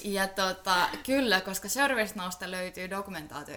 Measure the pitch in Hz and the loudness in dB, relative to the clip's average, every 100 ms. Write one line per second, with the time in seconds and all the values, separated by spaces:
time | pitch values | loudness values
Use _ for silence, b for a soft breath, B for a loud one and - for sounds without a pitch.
0 | 202 196 190 202 190 180 190 180 - - | -4 0 0 0 -2 0 2 4 4 0
1 | - 269 247 185 190 190 202 254 277 247 | 2 4 6 4 2 -6 -2 2 4 4
2 | 208 202 180 - 180 185 185 180 185 196 | 0 -2 -6 -6 -6 -4 -6 -6 -6 -6
3 | 196 175 151 139 147 | -6 -10 -8 -10 -10